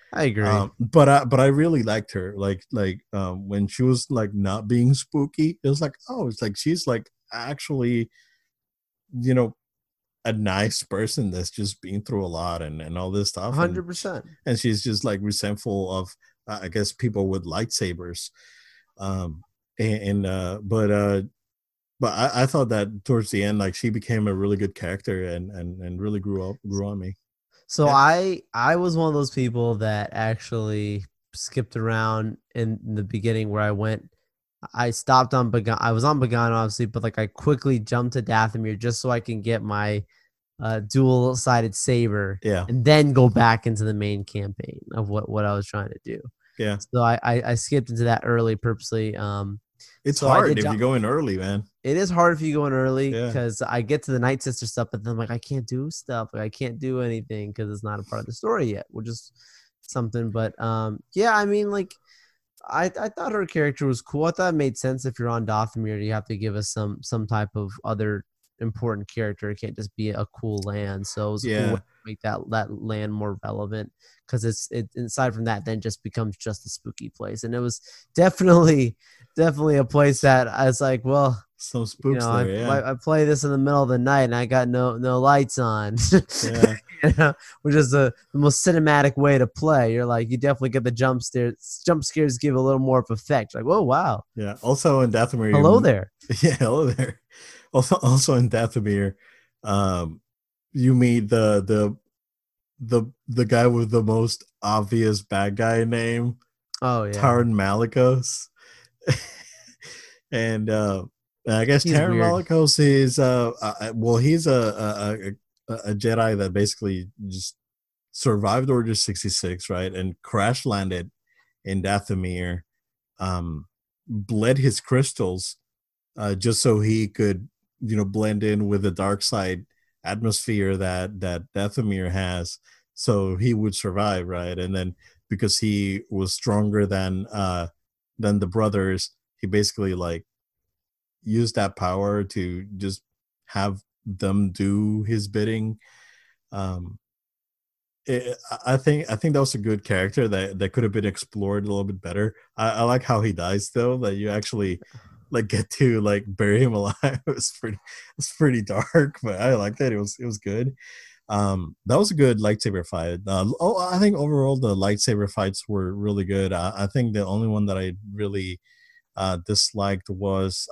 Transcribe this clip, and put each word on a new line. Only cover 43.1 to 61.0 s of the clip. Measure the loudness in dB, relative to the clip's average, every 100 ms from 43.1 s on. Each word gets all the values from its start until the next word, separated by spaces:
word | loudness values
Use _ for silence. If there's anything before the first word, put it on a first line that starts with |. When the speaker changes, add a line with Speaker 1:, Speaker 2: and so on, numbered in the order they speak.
Speaker 1:
go | 6 6
back | 8 6 4 2
into | -2
the | 0
main | 0 -2 -4 -6
campaign | -8 -8 -8 -12 -14 -10 -6
of | -4
what, | -4 -2
what | -2 0
I |
was | -2 -4
trying | -6 -8
to | -10
do. | -12 -12 -12 -20 _ -6
Speaker 2:
Yeah. | -4 -4
Speaker 1:
So | -2 2
I, | 4 2
I, | 2 0 0
I | -2
skipped | 0 -2 0
into | 0 2
that | 2 2
early | 2 2 0
purposely. | -2 -4 -4 -4 -4 -4
Um, | -6 -6 -6 -10 _ _ -20 _
Speaker 2:
It's | -4 0
Speaker 1:
so | 4
I |
Speaker 2:
hard | 6 6
Speaker 1:
did | 2
Speaker 2:
if |
Speaker 1:
jump | 0
Speaker 2:
you | 2
go | 2 2
in | 0
early, | 0 0 -2
man. | -2 -4 -6 _
Speaker 1:
It | -4 0
is | 0
hard | 4 4 4
if |
you | 0
go | 0 0
in |
early | 0 0 0 0
Speaker 2:
Yeah. | -2 -2
Speaker 1:
'cause | -2 -2 -4
I | -4 -2
get | 0 -2
to | 0
the | 0
Night | 0 0
Sister | -4 -8 -8
stuff, | -6 -6
but | -6
then | -6
I'm | -6
like, | -4
"I | -6
can't | -6 -8 -6
do | -6 -6
stuff. | -10 -10 -8 -8
Like, | -8
I | -8
can't | -6 -8 -6
do | -6 -4
anything | -2 -4 -6 -8 -8
'cause | -8 -8
it's | -8
not | -8 -8
a |
part | -8 -10
of | -10
the |
story | -8 -2 0 -2
yet," | -4 -8
which | -12 -10
is | -12 -16 _ _ _ _ _
something. | -10 -6 -4 -4 -4
But, | -2 -4 -4
um, | -4 -2 -4 -8